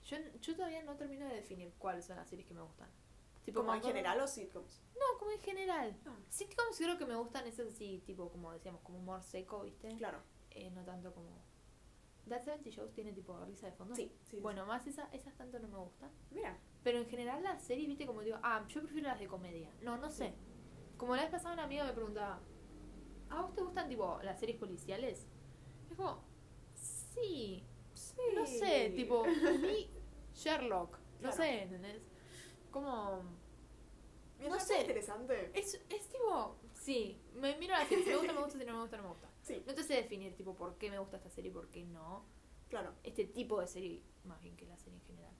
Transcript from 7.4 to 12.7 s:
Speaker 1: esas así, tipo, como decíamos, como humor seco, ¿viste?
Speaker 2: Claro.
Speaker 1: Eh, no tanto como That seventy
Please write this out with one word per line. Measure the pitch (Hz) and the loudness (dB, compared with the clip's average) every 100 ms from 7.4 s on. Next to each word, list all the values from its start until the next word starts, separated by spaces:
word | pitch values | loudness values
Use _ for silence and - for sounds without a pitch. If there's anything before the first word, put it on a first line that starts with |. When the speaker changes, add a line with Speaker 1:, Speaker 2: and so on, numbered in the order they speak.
| 240 | -4
Speaker 1:
esas | 226 226 | -4 -4
así, | 208 202 185 - | -4 -6 -6 -6
tipo, | 185 175 | -6 -6
como | 175 170 | -6 -8
decíamos, | 165 190 175 | -8 -10 -12
como | - 180 | -10 -8
humor | 185 185 | -6 -6
seco, | 185 190 185 214 | -6 -8 -6 -6
¿viste? | 202 - 220 226 | -6 -8 -8 -4
Speaker 2:
Claro. | 214 147 - - - | -4 -6 -12 -20 -16
Speaker 1:
Eh, | - 190 | -12 -10
no | 180 | -10
tanto | 180 180 180 | -8 -8 -8
como | 175 170 175 - - - - - - - - - | -10 -14 -14 -18 -20 -20 -20 -20 -20 -20 -18 -4
That | 240 | -2
seventy | 254 294 254 | 0 -4 -4